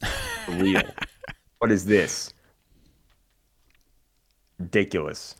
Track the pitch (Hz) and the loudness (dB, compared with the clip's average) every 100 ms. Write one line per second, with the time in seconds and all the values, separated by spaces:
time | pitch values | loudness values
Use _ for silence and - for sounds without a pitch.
0 | - - 494 - - 87 95 92 - - | -6 -6 -6 -8 -6 0 2 2 0 -6
1 | - _ - - _ - 113 101 92 104 | -12 _ -18 -18 _ -2 2 2 4 4
2 | 78 - - - _ _ _ _ _ _ | 4 -2 -10 -14 _ _ _ _ _ _
3 | _ _ _ _ _ _ _ _ _ _ | _ _ _ _ _ _ _ _ _ _
4 | _ _ _ _ _ - 87 107 98 90 | _ _ _ _ _ -14 -2 0 2 0
5 | 76 76 - - | -4 -8 -14 -12